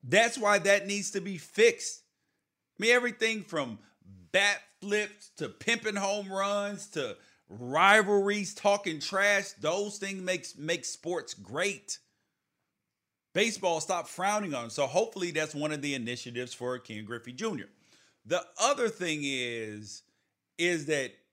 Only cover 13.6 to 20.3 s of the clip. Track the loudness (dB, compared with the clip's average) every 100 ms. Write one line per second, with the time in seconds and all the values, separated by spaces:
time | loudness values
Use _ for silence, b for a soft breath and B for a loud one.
13.6 | 0 0 0 -4 -4 -4 -2 0 -2 -6
14.6 | -6 -2 0 2 0 -2 -4 -2 -4 -4
15.6 | -4 -4 -4 -4 -4 -6 -8 -8 -8 -6
16.6 | -6 -6 -8 -12 -10 -10 -12 -8 -6 -6
17.6 | -10 _ b b b b -2 -2 -2 0
18.6 | 0 2 0 -2 -2 -2 -2 -2 -2 -4
19.6 | -6 -8 -12 -16 _ _ _